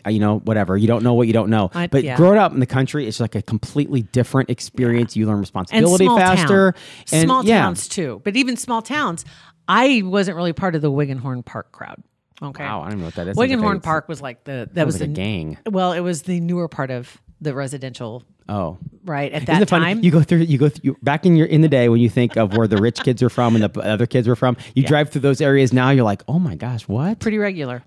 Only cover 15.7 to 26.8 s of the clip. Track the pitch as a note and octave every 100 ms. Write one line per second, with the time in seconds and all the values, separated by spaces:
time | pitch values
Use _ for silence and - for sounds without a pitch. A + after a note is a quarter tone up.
15.7 | F#3+ F3+ E3+ F3+ D#3+ - F3 E3+ F3 E3
16.7 | - C3 B2 A#2+ - _ _ D#3 C3 C3+
17.7 | C3+ C3 A2+ A#2+ A#2+ - _ - G2+ E2
18.7 | F2+ - - F#3 C#3+ C#3+ D3+ C#3+ E3 G#3
19.7 | F3 E3+ A3 F3+ D#3 C#3+ E3+ E3 C3+ D3
20.7 | - C#3 C3 C#3+ D3+ F#3 E3 D#3+ D#3 D#3+
21.7 | C3+ A#2+ A#2 A#2 B2+ A#2+ - G#2+ G#2+ A2
22.7 | G2+ A2+ - - A2+ B2 - A#2+ A2+ G#2
23.7 | G#2 G2+ G#2+ A#2 B2+ A2+ A#2+ B2+ A#2+ -
24.7 | - C3+ D3+ D3+ D3 C#3 C3+ C#3+ C#3 C3
25.7 | B2+ B2+ C#3 A2+ G2 - E3+ D#3+ F#2+ A#2+
26.7 | A#2